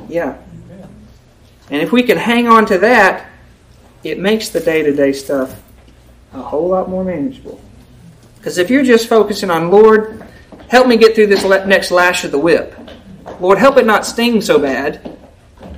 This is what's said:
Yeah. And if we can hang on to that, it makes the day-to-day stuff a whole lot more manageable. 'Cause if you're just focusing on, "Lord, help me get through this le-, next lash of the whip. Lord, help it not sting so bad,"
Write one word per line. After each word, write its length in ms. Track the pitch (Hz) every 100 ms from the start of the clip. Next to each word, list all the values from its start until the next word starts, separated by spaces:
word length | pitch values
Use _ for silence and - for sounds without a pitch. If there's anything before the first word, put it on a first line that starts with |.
| -
Yeah. 280 | 165 143 - - 165 - 190 190 - - - _ _ _ _ -
And 100 | 143
if 100 | -
we 120 | 240
can 160 | 247 -
hang 280 | 220 233 240
on 200 | 220 208
to 100 | 185
that, 480 | 214 240 190 - - - - _ _ _ _ _
it 160 | 160 -
makes 300 | 190 220 -
the 100 | 165
day-to-day 520 | 165 160 147 143 139
stuff 460 | 135 - 139 127 - _ - - _ _ _ _
a 80 | -
whole 260 | - 143 175
lot 180 | 185 180
more 160 | 185
manageable. 560 | 185 165 135 - - - - - - - - - - _
'Cause 160 | 160 175
if 100 | 180
you're 140 | 269
just 240 | 247 226 226
focusing 420 | 226 208 202 196
on, 220 | 165 170
"Lord, 520 | 202 220 214 214 - - - - - -
help 180 | 240 254
me 120 | 226
get 180 | 220 220
through 120 | 208
this 160 | 196
le-, 220 | 190 190 196
next 240 | 185 -
lash 340 | 175 180 175
of 80 | 170
the 60 | 143
whip. 380 | 165 156 - - - - - - - -
Lord, 180 | 180 196
help 200 | 262 269
it 100 | 226
not 180 | 202 -
sting 340 | - 233 226
so 200 | - 151
bad," 580 | 139 131 143 - - - - _ _ - -